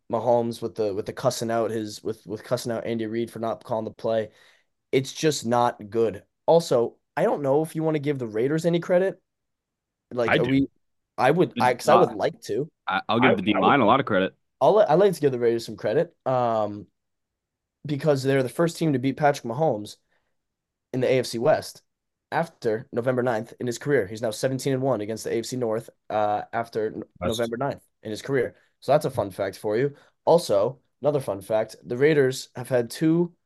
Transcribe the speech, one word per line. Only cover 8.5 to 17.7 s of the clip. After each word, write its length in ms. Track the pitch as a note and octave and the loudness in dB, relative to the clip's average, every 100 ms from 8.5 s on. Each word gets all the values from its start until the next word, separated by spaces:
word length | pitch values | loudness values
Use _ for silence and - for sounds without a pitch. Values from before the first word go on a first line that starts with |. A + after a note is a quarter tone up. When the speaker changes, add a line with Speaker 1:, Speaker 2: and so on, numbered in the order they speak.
| D#3+ E3+ | 0 0
Speaker 1:
any 140 | E3+ | 0
credit. 400 | E3+ F3+ F#3+ F#3 _ _ _ _ _ _ _ _ - | 2 2 2 -4 _ _ _ _ _ _ _ _ -10
Like, 220 | A#2+ A2+ | -2 2
Speaker 2:
I 40 | A#2+ | 2
Speaker 1:
are 60 | |
Speaker 2:
do. 20 | B2 | 2
Speaker 1:
we, 220 | C3+ C#3 _ _ _ _ - | 2 0 _ _ _ _ 0
I 120 | B2+ | 2
would, 240 | E3+ C#3 A#2+ | 4 2 2
I, 140 | B2 | 0
'cause 140 | B2+ - | 2 4
I 60 | |
Speaker 3:
Uh, 20 | - | 6
Speaker 1:
would 160 | - | 4
like 280 | G#2+ B2 - | 0 -4 -4
to. 280 | - G#2+ D#3 _ - | -6 -6 -6 _ -4
Speaker 3:
I, 140 | F#2+ - | -4 0
I'll 120 | A2+ | 0
give 140 | C3+ | 2
Speaker 2:
I, 20 | G3 | 0
Speaker 3:
the 60 | |
D 120 | G#2+ | 0
Speaker 2:
I 60 | G#2 | 2
would 140 | G2 | 4
Speaker 3:
line 60 | C#3 | 4
a 60 | G#2+ | 4
Speaker 2:
like 0 | |
Speaker 3:
lot 140 | C3 | 2
of 60 | C3 | 2
credit. 300 | G2 F#2 _ _ - | 0 0 _ _ 0
Speaker 1:
I'll, 200 | C#3 G#3 | 4 4
I'd 140 | F3 | 4
like 200 | D#3+ G#3 | 4 4
to 60 | D#3+ | 4
give 120 | C#3+ | 0
the 60 | B2 | 2
Raiders 280 | A#2+ A#2 A#2 | 0 0 -4
some 100 | G#2 | -6
credit, 400 | A2 C3 - _ - | -2 -2 -2 _ -2
um, 600 | B2+ A#2+ A2+ G#2 G#2 F2+ _ _ _ _ _ _ _ _ | 0 0 0 -2 -6 -14 _ _ _ _ _ _ _ _